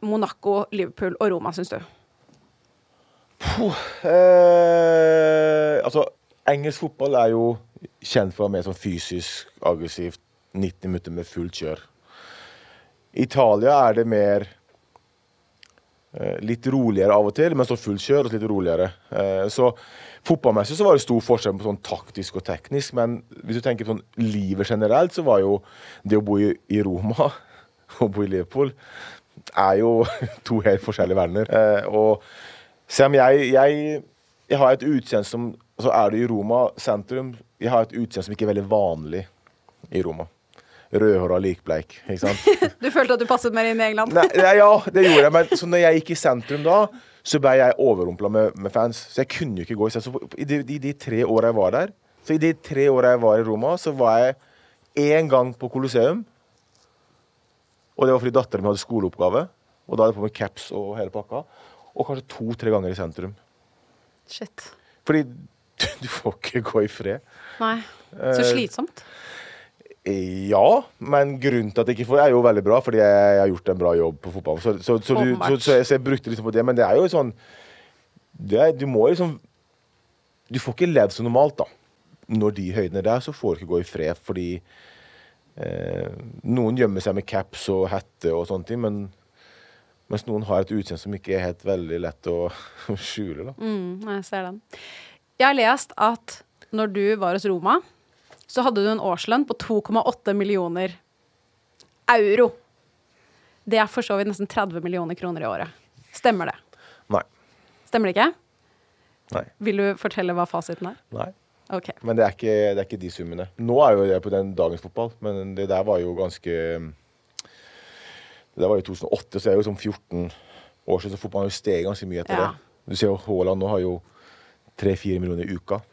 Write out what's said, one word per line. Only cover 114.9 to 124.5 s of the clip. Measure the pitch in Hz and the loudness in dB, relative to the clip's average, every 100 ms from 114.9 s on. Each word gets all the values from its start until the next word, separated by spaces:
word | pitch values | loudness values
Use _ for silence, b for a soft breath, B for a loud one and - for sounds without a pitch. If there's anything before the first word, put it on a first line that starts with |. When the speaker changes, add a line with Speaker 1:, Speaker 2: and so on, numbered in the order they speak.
| - 117 117 | -8 -8 -8
Speaker 2:
men | 107 98 95 95 | -10 -8 -8 -8
det | 98 | -4
der | 95 104 | -2 0
var | 92 | -2
jo | 87 87 | -2 -6
ganske, | 92 - 87 82 82 82 80 76 _ _ _ - B B B B B B B B B B B | -6 -8 -8 -6 -6 -8 -12 -18 _ _ _ -20 B B B B B B B B B B B
det | - | -4
der | 92 | 0
var | 101 | 0
jo | 92 | -2
tusen | 92 - | -10 -6
og | - | -6
åtte, | - 98 | -6 -6
så | 107 | 0
det | 98 | 0
er | |
jo | 107 | 0
sånn | 98 | -4
fjorten | 107 101 _ 87 87 B B B B B - | -8 -10 _ -8 -8 B B B B B -4
år | 90 | -4
siden, | 101 98 | -4 -12
så | |
fotballen | 107 101 98 | -8 -6 -6
har | |
jo | - | -6
steget | 104 87 95 | -4 -2 -2
ganske | 101 92 | -6 -8
mye | 87 85 | -8 -4
etter | 185 | -4
Speaker 1:
Ja. | - | -4
Speaker 2:
det. | - _ _ - | -6 _ _ -12
Du | 95 | -2
ser | 107 | 0
jo | 98 | -2
Haaland | - 92 90 95 | -2 -2 0 -2
nå | 98 | -2
har | 101 | -2
jo | 92 87 b b b b b | -4 -6 b b b b b